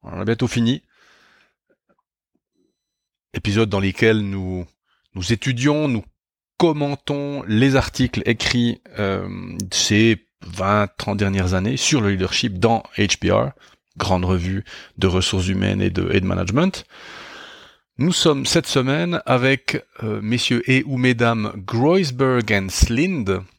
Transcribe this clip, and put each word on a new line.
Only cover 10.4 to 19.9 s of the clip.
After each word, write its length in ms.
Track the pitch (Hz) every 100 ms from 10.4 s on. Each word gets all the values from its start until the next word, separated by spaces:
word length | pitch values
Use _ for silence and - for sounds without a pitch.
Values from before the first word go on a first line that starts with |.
| 85 90 95 104 101
trente 220 | - - 101
dernières 360 | 98 98 90
années 220 | 92 101
sur 240 | 135 - 143
le 120 | 101
leadership 480 | 95 95 - 123 90
dans 240 | 110 113 -
H 240 | - 104 -
B 140 | 92
R, 180 | 101 135 - - _ _ -
grande 260 | 90 92
revue 400 | 90 92 87 95 - - - -
de 100 | 95
ressources 420 | 92 - 95 90
humaines 320 | 95 98 98
et 80 | 98
de, 200 | 92 90
et 80 | 95
de 40 |
management. 600 | 92 90 90 117 185 - - - - - - - - - - _ _ -
Nous 160 | 156
sommes 320 | 175 170 139
cette 220 | 123 170 -
semaine 540 | 135 131 147 175 175
avec, 600 | - 127 131 135 - - -